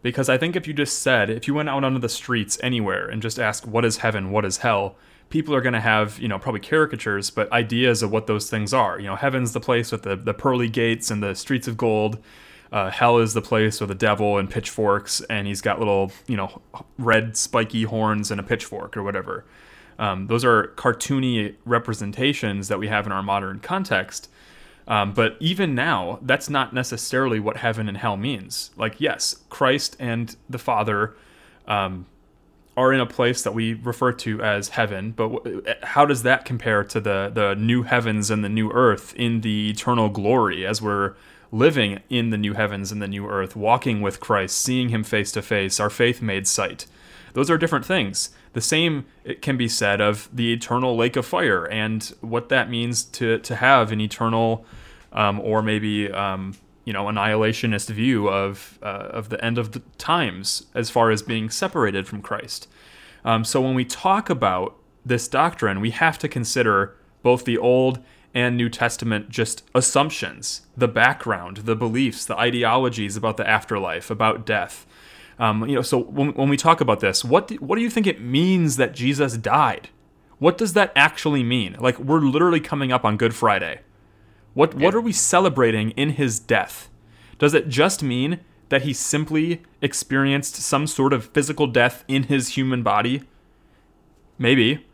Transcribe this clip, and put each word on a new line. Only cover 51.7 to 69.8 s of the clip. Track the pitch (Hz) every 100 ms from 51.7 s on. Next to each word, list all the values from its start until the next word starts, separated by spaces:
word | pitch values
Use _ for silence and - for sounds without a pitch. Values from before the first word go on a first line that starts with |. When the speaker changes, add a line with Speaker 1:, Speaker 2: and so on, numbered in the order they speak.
| 107 107 110 - -
Speaker 1:
what | 113 117 120
that | 135 113
means | 117 120 113
to, | - - 120 113
to | - 110
have | 131 135 107
an | 110
eternal, | 107 - 113 113 113 113 - - - - -
um, | - 104 101
or | 101 107
maybe, | 107 107 107 104 101
um, | 95 101 95 95 98 _ _
you | -
know, | 101
annihilationist | 101 107 104 107 110 110 117 104 -
view | 107 120 120 101
of, | 98 98 98 - -
uh, | 104
of | 101 101 - 107
the | 117
end | 113 120
of | 110
the | - - _
times | - 170 131 90 98 - -
as | - 117
far | - 113
as | 107
being | 107 113 110
separated | - 190 175 110 98 95
from | 107
Christ. | - 104 - - - _ - - - -
Um, | 117 113
so | 113 139
when | 131
we | 127
talk | 123 - 190 196 214
about | 147 107 92 92 - _ _
this | 123 120 -
doctrine, | 135 165 165 107 95
we | 110
have | - 165 156
to | 147
consider | 127 113 - 113 101 98 - _ _
both | 123 123
the | 123 117
Old | 120 127 131 127 - _ _
and | 123 123 123
New | 120
Testament | - 117 - 117 107 104
just | - 113 - _
assumptions, | 127